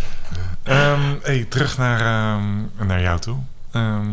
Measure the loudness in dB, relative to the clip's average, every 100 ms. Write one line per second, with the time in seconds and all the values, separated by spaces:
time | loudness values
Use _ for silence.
0 | 2 2 0 0 0 -2 2 4 4 2
1 | 0 -2 0 -2 0 0 0 0 0 2
2 | 2 2 0 0 0 -2 -4 -2 0 2
3 | 2 0 -2 -4 -6 -8 -6 -2 0 0
4 | -2